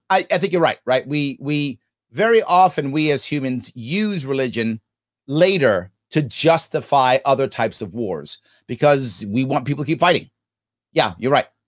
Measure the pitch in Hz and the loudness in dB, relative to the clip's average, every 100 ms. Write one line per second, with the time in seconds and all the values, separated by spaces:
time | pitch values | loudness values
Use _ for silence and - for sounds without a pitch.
0 | - 190 180 180 185 175 151 - - 127 | -2 0 0 -2 0 2 0 0 -2 -2
1 | 131 147 143 - 139 147 143 120 _ _ | 0 -4 -4 -6 -6 -4 -4 -8 _ _
2 | _ 120 233 226 - 180 185 - 139 151 | _ -2 2 2 4 4 4 2 -2 0
3 | 156 139 - 147 131 127 - 123 113 185 | 0 0 -2 -4 -2 -4 -8 -12 -6 -2
4 | 214 185 131 135 127 110 113 110 _ _ | -2 -4 -4 -2 -2 -2 -2 -4 _ _
5 | _ _ - 147 185 196 131 95 90 _ | _ _ -4 2 4 4 2 2 -4 _
6 | - 160 135 - 156 165 - 151 - 143 | -6 -4 -2 0 2 2 0 -6 0 2
7 | 127 135 139 135 131 - 113 - 101 110 | 4 2 2 0 0 -2 -4 -4 -10 -8
8 | 104 80 73 - _ _ - 123 147 143 | -6 -6 -10 -16 _ _ -12 0 2 2
9 | 127 - 104 113 131 143 131 139 147 160 | 0 -6 -4 -4 -2 -4 -4 -4 -4 0
10 | 175 151 - _ _ _ _ _ _ 160 | 2 2 -2 _ _ _ _ _ _ -2
11 | 113 85 120 139 - _ | -2 -2 0 2 0 _